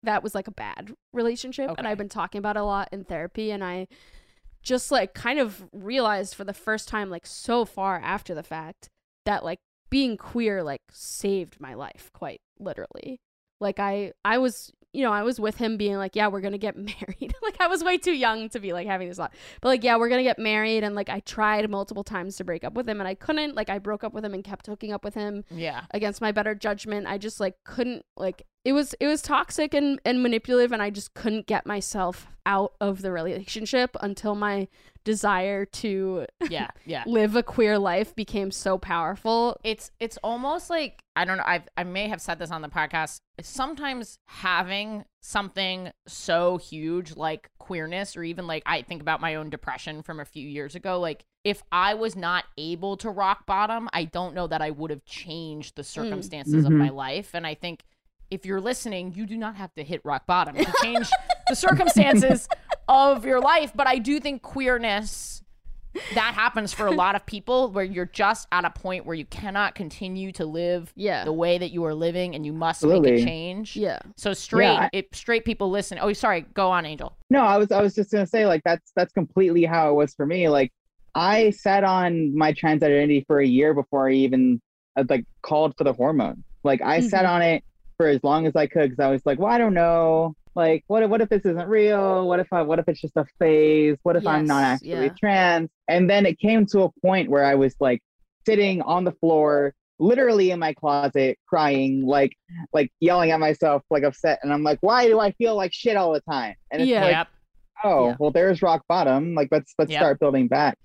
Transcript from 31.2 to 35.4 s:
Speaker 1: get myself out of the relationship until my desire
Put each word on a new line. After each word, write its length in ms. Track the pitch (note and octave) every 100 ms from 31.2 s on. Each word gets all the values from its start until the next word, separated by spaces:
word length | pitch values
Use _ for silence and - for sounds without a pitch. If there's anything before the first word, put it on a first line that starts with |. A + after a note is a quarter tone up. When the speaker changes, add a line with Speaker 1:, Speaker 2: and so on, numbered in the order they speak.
| A#3 G#3+ -
Speaker 1:
get 180 | G#3+ -
myself 600 | G#3 - G#3 F3+ F#3 - -
out 300 | - G3 G3+ _
of 220 | G3+ F#3+
the 100 | F#3+
relationship 840 | F3 E3 F#3 G3 A3+ G#3+ C4 B3 -
until 340 | G3+ G3 G#3+
my 340 | G#3 G#3 G3 F#3+ _ _ _
desire 600 | - A3 G#3 F#3+